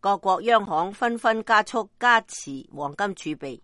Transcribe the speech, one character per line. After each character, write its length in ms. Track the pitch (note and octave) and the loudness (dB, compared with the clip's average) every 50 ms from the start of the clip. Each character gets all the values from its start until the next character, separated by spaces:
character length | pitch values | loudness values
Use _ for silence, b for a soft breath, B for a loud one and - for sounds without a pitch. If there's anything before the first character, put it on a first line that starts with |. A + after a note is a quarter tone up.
各 160 | - F#3+ G3+ F#3+ | 2 0 0 0
國 220 | - G3 F#3 F3+ G3+ | 2 0 0 0 2
央 220 | A3+ A#3+ A3 G#3 | 4 2 2 2
行 280 | F3 D#3+ D#3 E3+ F#3 G3+ | 2 -2 -2 -2 -2 -4
紛 240 | - - A#3+ A#3 | -4 -2 -2 -2
紛 260 | A#3 - A#3+ A3 A3 G#3+ | 0 0 0 0 0 0
加 180 | - A3+ G#3 G#3+ | 2 2 2 2
速 260 | - - A#3 G#3+ G3 _ _ | 2 -4 -6 -6 -6 _ _
加 220 | - B3 A#3+ A3+ | 2 4 4 4
持 440 | A3 _ - - - - C#3 C3+ - _ - | 4 _ -18 -16 -14 -12 -12 -12 -14 _ -12
黃 220 | C#3 C#3+ C#3+ D3 | -8 -8 -8 -4
金 120 | - G3+ G3+ | -4 -4 -4
儲 280 | F#3+ - - D#3+ D3+ | -4 -8 -8 -10 -10
備。 240 | - - C#3 B2+ - | -8 -10 -12 -12 -12